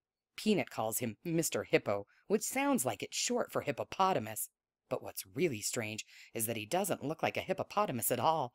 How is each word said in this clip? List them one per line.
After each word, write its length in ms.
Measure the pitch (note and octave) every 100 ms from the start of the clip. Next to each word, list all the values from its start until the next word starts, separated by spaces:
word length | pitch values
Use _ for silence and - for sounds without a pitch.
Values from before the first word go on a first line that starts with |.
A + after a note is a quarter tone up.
| _ _ _ -
Peanut 340 | G#3+ F#3+ A#2+
calls 300 | - A2 A2+
him 180 | A#2 G#2
Mister 400 | E3+ E3 D#3 A2+
Hippo, 440 | G2 D#3 - G2+ G2+ _ -
which 160 | F#3+
sounds 420 | - C4+ C#4+ C4 B2+
like 160 | G#2
it's 160 | - -
short 340 | - A#3+ -
for 100 | C3
hippopotamus. 880 | - B2+ G#2+ - F#3+ D#3 G#2+ A2 - _ _ _ -
But 120 | B2
what's 240 | G2+ - G2
really 360 | G2 D#3+ G#2+
strange 440 | - B2+ G#2+ G#2+ - - -
is 120 | A#2 A2
that 120 | A2+
he 80 | G#2+
doesn't 380 | F3 G3+ -
look 200 | C3+ D#3+
like 140 | A#2 A2
a 40 |
hippopotamus 680 | G2+ F#3 - - G#3 B2+ -
at 80 | A#2+
all. 340 | D3+ D#3+ B2